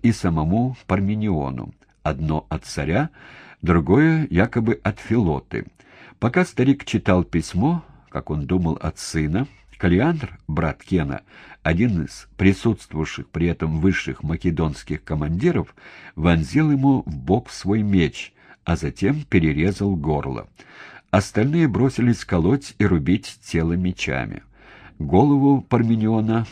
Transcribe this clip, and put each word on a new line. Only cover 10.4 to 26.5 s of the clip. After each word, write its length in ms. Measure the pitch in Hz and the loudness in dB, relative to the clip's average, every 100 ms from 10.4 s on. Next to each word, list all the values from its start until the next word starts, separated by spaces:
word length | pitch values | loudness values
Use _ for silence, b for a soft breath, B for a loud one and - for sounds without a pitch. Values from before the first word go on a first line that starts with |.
| - | -8
брат 380 | 78 80 - | -4 -4 -6
Кена, 380 | - 92 71 58 B B B B | -2 -2 -2 -6 B B B B
один 420 | - 82 120 90 | -2 0 0 0
из 240 | 73 - - - | -4 -10 -18 2
присутствовавших 920 | 95 95 - 104 - 78 76 - 65 | 2 4 0 -2 -6 -6 -6 -8 -10
при 160 | 80 85 | -4 -2
этом 340 | 80 80 78 | -2 -2 2
высших 420 | 92 90 - 64 | 2 0 -4 -8
македонских 800 | 73 82 90 78 78 69 - - | -6 -2 -2 0 -2 -4 -8 -10
командиров, 720 | - 76 76 82 165 127 78 _ B B B | -6 -6 -4 0 0 0 -4 _ B B B
вонзил 560 | - 85 82 78 147 156 | -2 2 2 2 0 2
ему 320 | 139 135 135 - | 2 2 2 -2
в 100 | 71 | -8
бок 340 | 64 110 - | 0 0 -2
свой 320 | - 90 107 | -8 -2 0
меч, 520 | 104 95 76 - - b b b | 2 2 2 -2 -16 b b b
а 120 | - 82 | -4 -4
затем 460 | 76 - 98 151 | -4 -2 -2 -2
перерезал 760 | 143 92 80 73 90 95 101 87 | 0 2 2 2 0 0 -2 -2
горло. 500 | 73 73 67 58 50 B B B B B _ | -2 -2 -4 -8 -12 B B B B B _
Остальные 580 | 98 - - 131 165 156 | 0 0 0 2 2 2
бросились 560 | 95 131 - 123 110 - | 2 0 2 2 0 0
колоть 480 | 90 85 139 - - | 0 2 0 -2 -2
и 60 | |
рубить 540 | 104 87 69 87 - - | 2 2 2 0 -2 -18
тело 300 | - 82 82 | -6 -2 0
мечами. 680 | 87 90 - - 65 55 50 - B B B B - | 0 -2 -4 -6 -6 -6 -12 -16 B B B B -10
Голову 640 | 73 180 147 143 139 139 | 2 4 6 4 4 2
Пармениона 840 | - 120 113 113 107 113 110 113 110 | 2 0 2 2 2 0 0 -2 -2